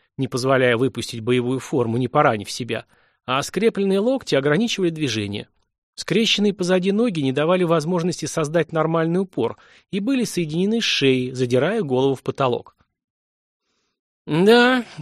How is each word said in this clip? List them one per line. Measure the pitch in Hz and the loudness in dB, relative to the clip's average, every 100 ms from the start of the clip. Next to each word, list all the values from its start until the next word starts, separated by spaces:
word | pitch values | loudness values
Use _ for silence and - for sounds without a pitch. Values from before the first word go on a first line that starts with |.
| _ - | _ -8
не | 131 | -6
позволяя | 127 131 131 123 117 | -2 2 2 4 2
выпустить | 135 - - 117 | 0 -2 -10 -6
боевую | 110 123 120 131 | -2 0 0 -4
форму, | - 143 113 117 | -4 -2 0 0
не | 123 | 0
поранив | 147 147 107 101 | 2 4 2 -4
себя, | - 117 113 - _ _ _ | -10 -8 -8 -10 _ _ _
а | - 131 | -4 -4
скрепленные | 143 190 226 202 196 196 | -2 -2 0 0 0 0
локти | 226 269 - | 0 -2 0
ограничивали | 139 143 156 233 - 175 | 0 2 0 0 -2 -2
движение. | 156 143 110 101 104 - _ _ _ _ | -2 -4 -4 -4 -6 -10 _ _ _ _
Скрещенные | - - 180 220 - 208 | -12 -2 0 2 2 0
позади | 196 175 185 190 | 0 0 0 2
ноги | 202 247 165 | 0 0 0
не | 135 | -2
давали | 131 156 185 | 0 2 2
возможности | 170 165 156 180 175 - 147 | 2 0 0 -2 -2 -4 -6
создать | 170 143 165 156 | -4 -2 -2 -2
нормальный | 160 160 165 165 175 | 0 0 0 0 -2
упор | 185 - 117 - - - _ | -2 -4 -4 -6 -20 -20 _
и | 196 | -6
были | 214 262 | -2 -2
соединены | 220 180 156 160 196 233 | -2 -4 -4 -2 0 0
с | |
шеей, | - - 135 127 127 | 0 2 2 2 0
задирая | 127 123 123 151 226 | -2 0 2 2 -2
голову | 147 127 139 | -2 0 0
в | 131 | 0
потолок. | - - 131 120 - _ _ _ _ _ _ _ _ _ _ _ _ _ _ _ - | -4 -2 0 -2 -6 _ _ _ _ _ _ _ _ _ _ _ _ _ _ _ -4
Да, | 151 202 240 247 254 226 - | 2 6 6 6 2 -2 -6